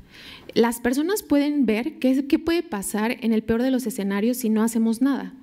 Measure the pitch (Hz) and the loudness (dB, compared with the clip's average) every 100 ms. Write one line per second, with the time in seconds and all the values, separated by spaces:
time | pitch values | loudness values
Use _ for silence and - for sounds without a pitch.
0 | - - - - - - 233 233 240 254 | -16 -20 -20 -20 -6 0 2 2 -2 0
1 | 320 415 - 285 285 294 226 214 247 208 | 0 -2 2 2 2 2 2 0 -2 -2
2 | 254 262 285 320 320 339 339 202 185 208 | 0 2 2 0 2 -2 -2 -6 -6 -2
3 | 220 262 220 220 220 226 262 262 254 202 | -2 -2 0 0 0 0 2 0 -2 -4
4 | 196 202 226 247 220 220 226 233 226 226 | -2 0 0 0 0 2 2 2 0 2
5 | 269 262 - - | 0 0 -4 -14